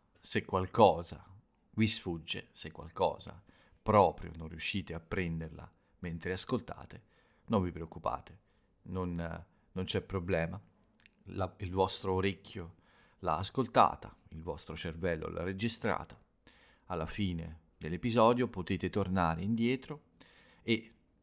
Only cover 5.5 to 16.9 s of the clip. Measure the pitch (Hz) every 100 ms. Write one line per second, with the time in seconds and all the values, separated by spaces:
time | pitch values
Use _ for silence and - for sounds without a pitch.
5.5 | 78 - _ _ - 90 82 85 92 -
6.5 | 127 - - - - - _ _ _ -
7.5 | 110 90 80 82 - - 60 - - _
8.5 | _ _ _ - 92 90 87 85 82 82
9.5 | _ _ 92 92 98 - 95 87 87 82
10.5 | 95 - _ _ _ - _ - 92 92
11.5 | - 95 90 95 - 98 92 95 92 -
12.5 | 104 85 - _ _ - - 90 78 98
13.5 | - 120 127 101 - - - - 80 82
14.5 | 76 - 80 85 80 87 82 80 82 87
15.5 | 95 113 - 117 82 - - _ _ -
16.5 | - - _ -